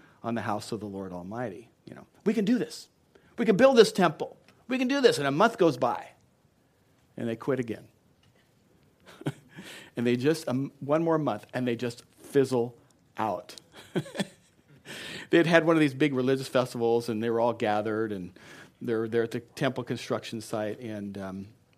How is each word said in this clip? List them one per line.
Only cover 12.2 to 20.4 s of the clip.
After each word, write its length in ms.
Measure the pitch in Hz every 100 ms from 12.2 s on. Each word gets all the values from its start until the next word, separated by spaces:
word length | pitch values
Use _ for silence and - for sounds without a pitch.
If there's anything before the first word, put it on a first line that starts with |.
| - 139 127 127 120 - _ _ _ -
out. 380 | 107 90 - - - - -
<laughs> 80 | - 554 - - - _ _ _ - - - - - -
They 60 | 165
had 100 | 165
had 180 | 165 160
one 100 | 165
of 40 |
these 160 | 147 131
big 180 | 151
religious 340 | 131 127 135 131
festivals, 640 | 131 123 123 117 117 120
and 120 | 107
they 100 | 113
were 80 | 113
all 120 | 117
gathered, 600 | 110 107 104 107 110 110
and 200 | 101 90 - - - - -
they're, 280 | 123 110 113
they're 160 | 117
at 80 | 113
the 80 | 120
temple 440 | - - 139 123
construction 560 | 123 120 - 113 -
site, 400 | 113